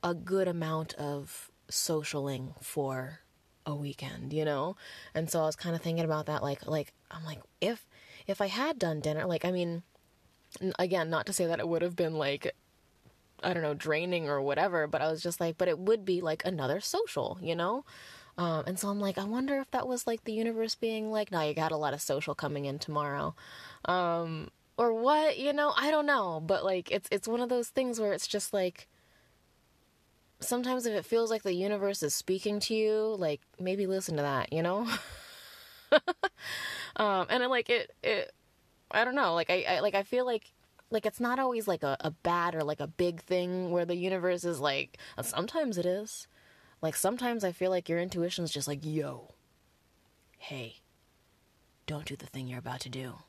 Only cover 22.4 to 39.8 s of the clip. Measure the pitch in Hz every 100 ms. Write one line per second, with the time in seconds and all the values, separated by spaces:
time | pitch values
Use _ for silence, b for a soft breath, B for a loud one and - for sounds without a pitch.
22.4 | 147 147 143 139 - 151 147 143 151 160
23.4 | B B B B - 180 175 170 170 160
24.4 | 151 _ _ - 233 226 240 302 311 -
25.4 | 269 294 294 233 277 311 294 277 190 160
26.4 | 160 190 190 185 175 208 - 202 220 233
27.4 | 240 247 233 - 254 226 214 175 - 208
28.4 | - 208 185 - - b b b b b
29.4 | _ _ _ _ _ _ _ _ _ _
30.4 | - 247 254 254 240 208 - 226 226 220
31.4 | 202 180 190 208 196 196 147 - - 185
32.4 | 208 208 208 220 214 214 220 208 165 147
33.4 | _ - 180 196 190 190 185 156 143 135
34.4 | - 160 170 196 233 220 B B B B
35.4 | B B B B B 302 - 349 392 -
36.4 | B B B B B - 214 190 180 247
37.4 | 254 254 226 240 - - - 208 - -
38.4 | _ _ _ _ _ - 240 269 214 170
39.4 | 160 180 - 175